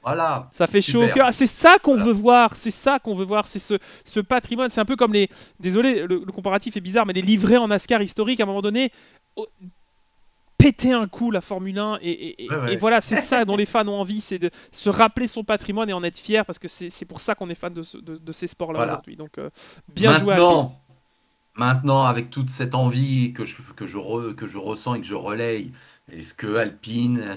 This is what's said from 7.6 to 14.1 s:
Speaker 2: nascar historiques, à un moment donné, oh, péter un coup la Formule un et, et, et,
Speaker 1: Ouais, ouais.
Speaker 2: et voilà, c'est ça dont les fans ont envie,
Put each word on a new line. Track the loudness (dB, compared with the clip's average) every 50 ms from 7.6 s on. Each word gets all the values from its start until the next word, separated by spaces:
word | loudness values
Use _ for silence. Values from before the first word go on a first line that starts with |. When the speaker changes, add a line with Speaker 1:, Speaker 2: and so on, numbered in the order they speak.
| 4
Speaker 2:
nascar | 2 0 0 0 0 0 0
historiques, | 0 -2 -2 -4 -2 -2 0 -2
à | -2
un |
moment | -2 -2 -4
donné, | -2 -2 0 0 -2 -2 _ _ _ _ _ _ _ _ -16
oh, | -16 -16 -16 _ _ -20 -20 -20 _ _ _ _ _ _ _ _ _ _ _ _ _ _ _ _
péter | 6 6 6 6 2 0 0 0
un | 0 -2
coup | -4 -6 -6 -4 -2
la | -2 -4
Formule | -4 -6 -10 -8 -8 -8 -6 -4
un | -4 -4 -6 -6
et, | -6 -6
et, | -6 -6 -8 -12 -12 -12 -10
et, | -8
Speaker 1:
Ouais, | -6
ouais. | -4 -4 -4 -2
Speaker 2:
et |
voilà, | 0 0 2 2 2
c'est | 0 0 -2
ça | 0 0 0 0 0 0
dont | 0 0
les | -2 -2
fans | 0 0 -2 -2 -2
ont | -4 -6
envie, | -6 -6